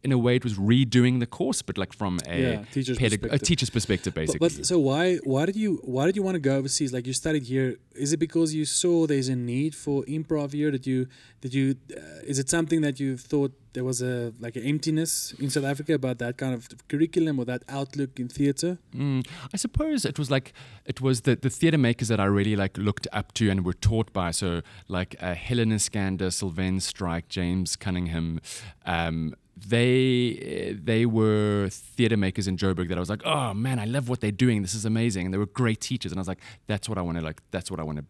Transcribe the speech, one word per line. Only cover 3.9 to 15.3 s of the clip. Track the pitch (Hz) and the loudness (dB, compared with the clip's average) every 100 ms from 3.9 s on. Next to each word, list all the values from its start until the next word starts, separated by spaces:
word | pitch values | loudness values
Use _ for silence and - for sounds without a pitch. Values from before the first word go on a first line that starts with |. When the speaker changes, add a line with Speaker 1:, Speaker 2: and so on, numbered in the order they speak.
| 98 95 | 0 0
Speaker 2:
But, | 85 | -2
Speaker 1:
basically. | 80 82 170 | -2 2 0
Speaker 2:
but | 156 - | 0 0
so | 180 | 2
why, | 135 143 180 175 | 4 2 2 2
why | 139 131 170 | 2 2 2
did | 202 | 0
you, | 214 170 | 0 -2
why | 135 127 156 | -2 2 2
did | 196 | 2
you | |
wanna | 190 180 | 0 0
go | 135 139 | 2 2
overseas? | 135 - 143 | 0 -2 -2
Like, | 127 123 | -2 -4
you | |
studied | 131 160 156 | -4 0 -2
here. | 120 131 131 113 _ - | 0 0 0 -2 _ -6
Is | 139 | -2
it | 160 | 0
because | 160 165 160 | 0 0 0
you | 156 151 | 0 -2
saw | - 180 170 160 | 0 2 2 4
there's | 139 127 | 2 2
a | 127 | -2
need | 120 123 151 | -2 -2 -2
for | 147 - 139 | -4 -4 -4
improv | 123 156 160 156 143 | -2 -6 -2 -2 -2
here? | 147 151 | 0 0
Did | 135 131 | 0 0
you, | 131 127 - - _ | -2 -2 -8 -20 _
did | 131 131 | -4 0
you, | 135 131 - | 2 0 -6
uh, | - 78 - | -18 -16 -14
is | - 135 | -4 -2
it | 135 | 0
something | 170 160 165 | 0 2 2
that | 147 131 | 2 0
you | 135 127 | -2 -4
thought | - 147 139 139 - | -2 0 0 -4 -12
there | - | -4
was | 127 120 | -2 -2
a, | 123 123 120 113 | -2 -2 -4 -6
like, | 117 - | -10 -4
an | |
emptiness | 123 151 160 156 160 - - | -2 0 0 0 0 -2 -6